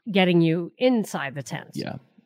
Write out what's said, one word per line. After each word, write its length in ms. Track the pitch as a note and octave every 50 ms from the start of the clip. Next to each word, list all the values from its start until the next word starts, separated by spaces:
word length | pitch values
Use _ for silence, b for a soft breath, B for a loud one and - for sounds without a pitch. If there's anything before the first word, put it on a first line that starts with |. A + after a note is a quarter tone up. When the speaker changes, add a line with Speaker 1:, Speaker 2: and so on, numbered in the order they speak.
| - A#3
Speaker 1:
getting 300 | F#3 G3 F#3 F3+ E3+ E3+
you 320 | E3 D#3+ D#3+ F3+ E3+ F#3+ _ -
inside 560 | B3 B3+ B3+ A3+ F#3+ - - D#3+ C#3+ C#3 A#2+
the 80 | C#3
tent. 280 | C3+ - - - - - -
Speaker 2:
Yeah. 220 | - - - - - _ _ _ _ _